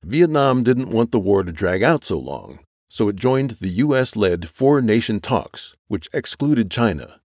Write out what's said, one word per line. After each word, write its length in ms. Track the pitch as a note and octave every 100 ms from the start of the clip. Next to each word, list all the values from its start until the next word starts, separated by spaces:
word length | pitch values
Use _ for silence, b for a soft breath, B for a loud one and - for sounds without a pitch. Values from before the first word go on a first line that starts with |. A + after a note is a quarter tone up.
Vietnam 580 | D#2+ C#3 E3+ D3+ C#3 B2+
didn't 280 | A#2+ B2+ C3
want 200 | A2+ A#2
the 80 | A#2
war 240 | G2 G2
to 80 | F2+
drag 320 | E2 F#2 F#2
out 220 | B2 D#3+
so 140 | - E2
long, 420 | C2 C2+ G1+ B1+ _ _ _
so 180 | - G#2+
it 80 | G2
joined 360 | B2+ C3 C3+ A2
the 80 | F#2+
U 280 | F2+ D3 C3
S-led 520 | B2+ A2 G2 F2 F2
four-nation 720 | - C3 D3 A#2+ A2 A2+ G#2
talks, 540 | - A2+ - - - _ _
which 200 | G2 -
excluded 580 | D3+ - - C#3+ C3+ G2
China, 500 | - A#2 D#2 A1+ -